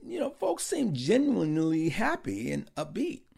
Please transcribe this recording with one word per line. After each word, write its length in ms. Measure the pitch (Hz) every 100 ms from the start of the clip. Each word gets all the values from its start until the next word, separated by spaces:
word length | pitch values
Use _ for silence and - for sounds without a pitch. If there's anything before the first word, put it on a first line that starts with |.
you 160 | 277 349
know, 120 | 262
folks 340 | - - 339
seem 300 | - 320 233
genuinely 960 | 131 135 240 285 208 156 156 160 160 160
happy 600 | 147 247 349 - 98 127
and 220 | 143 -
upbeat. 500 | - 151 185 330 - -